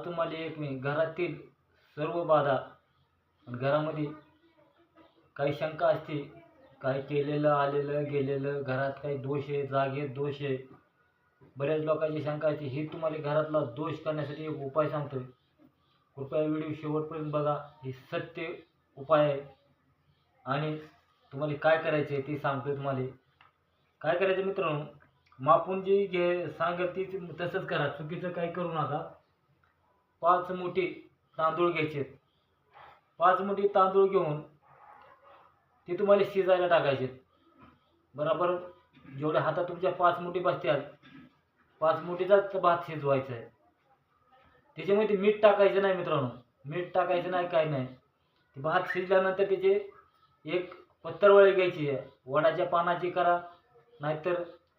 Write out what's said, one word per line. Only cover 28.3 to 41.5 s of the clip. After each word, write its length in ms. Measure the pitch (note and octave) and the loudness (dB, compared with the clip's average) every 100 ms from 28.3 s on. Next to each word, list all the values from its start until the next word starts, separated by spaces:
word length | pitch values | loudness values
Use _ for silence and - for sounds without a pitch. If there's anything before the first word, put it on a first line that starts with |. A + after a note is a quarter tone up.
काही 220 | F3 E3+ | -4 -4
करू 160 | F3+ E3+ | -4 -4
नका. 440 | D#3+ C3+ D3 - - _ _ _ _ _ _ _ _ _ - | -4 -4 -4 -8 -14 _ _ _ _ _ _ _ _ _ -2
पाच 300 | E3 F3+ F3+ | 2 2 0
मुठी 600 | F3+ F3+ F#3+ F3 - - _ _ - | -6 -4 -2 -4 -6 -18 _ _ -2
तांदूळ 340 | D#3+ F3 F3 | 0 2 2
घ्यायचे, 460 | D#3+ D3+ C#3+ C3 - _ _ _ _ _ - - - _ - | 2 -2 -4 -8 -12 _ _ _ _ _ -20 -20 -20 _ 2
पाच 220 | F3 F#3 | 4 4
मुठी 280 | G3+ G3 G3 | 0 0 4
तांदूळ 400 | G3+ F#3+ F#3+ F#3+ | 4 6 6 4
घेऊन 320 | F#3+ D#3+ D3 - _ _ - - - - - - - _ _ _ _ - | 4 0 -4 -8 _ _ -20 -20 -20 -20 -20 -20 -20 _ _ _ _ -8
ते 100 | F3 | 0
तुम्हाला 240 | G3+ G3+ - | 6 6 4
शिजायला 400 | G3 F3+ F3+ F3+ | 2 4 4 6
टाकायचे. 580 | E3 C#3+ C3 B2+ - _ _ _ _ - _ _ _ _ | 4 4 0 -2 -8 _ _ _ _ -20 _ _ _ _
बरोबर 420 | C3+ D3+ D#3+ F3 F3+ - - _ - - C3+ | -4 0 2 2 0 -4 -16 _ -20 -16 -4
जेवढ्या 240 | D3+ C#3 | 0 2
हातात 260 | F3 F3+ F3 | 2 0 -2
तुमच्या 240 | F3 F#3 | -2 -2
पाच 260 | F3+ F3 E3+ | 4 2 2
मुठी 220 | F3 F3+ | -2 -2
बसत्याल, 400 | F3 - E3 C#3 - - - - - _ _ | 0 0 0 0 -2 -16 -20 -20 -20 _ _